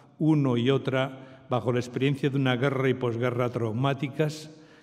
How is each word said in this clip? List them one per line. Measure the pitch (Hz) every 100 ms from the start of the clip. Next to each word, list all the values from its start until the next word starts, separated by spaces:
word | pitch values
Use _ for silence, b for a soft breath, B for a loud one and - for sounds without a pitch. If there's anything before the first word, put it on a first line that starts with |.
| B -
uno | 156 156 135 120
y | 120
otra, | 135 - 131 131 - - - -
bajo | 123 110
la | 123
experiencia | 120 123 135 139 147
de | 135
una | 131 123
guerra | 139 135 131
y | 127
posguerra | 123 113 123 120 123
traumáticas | 120 113 110 139 135 143 - 151 151 - B B B